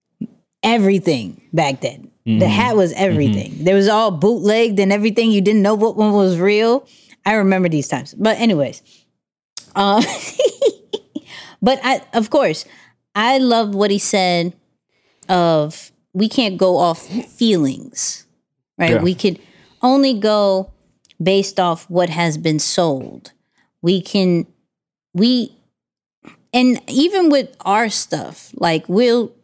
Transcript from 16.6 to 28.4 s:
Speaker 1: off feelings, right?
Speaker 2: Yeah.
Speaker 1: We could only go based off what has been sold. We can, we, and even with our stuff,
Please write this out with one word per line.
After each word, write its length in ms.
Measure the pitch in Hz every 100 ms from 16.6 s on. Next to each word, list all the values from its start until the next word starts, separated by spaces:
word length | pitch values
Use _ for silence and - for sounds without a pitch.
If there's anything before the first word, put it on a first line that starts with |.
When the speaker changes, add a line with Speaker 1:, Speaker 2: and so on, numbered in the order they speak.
| 185 175
Speaker 1:
off 240 | 175 160 -
feelings, 1200 | 208 - - 226 185 135 - - - - - - _ _ _ _ -
right? 140 | 165
Speaker 2:
Yeah. 100 | 165
Speaker 1:
We 120 | 175
could 240 | 180 196 170 - _ _ _
only 320 | 254 277 269 214
go 540 | 214 208 202 190 190 - _ _ _ -
based 360 | 170 196 196 -
off 280 | 180 165 -
what 200 | 175 175
has 260 | 160 170 151
been 200 | 165 156
sold. 760 | - - 165 135 - - - _ _ _ _ _
We 180 | 170 190
can, 440 | 180 202 185 170 - _ _ _ _ _ _
we, 420 | 175 233 254 220 - _ _ _ _ _ _ - - _
and 280 | 247 254 240 -
even 400 | 262 339 392 330
with 240 | 285 185 -
our 260 | - 208 226
stuff, 640 | - - 151 95 -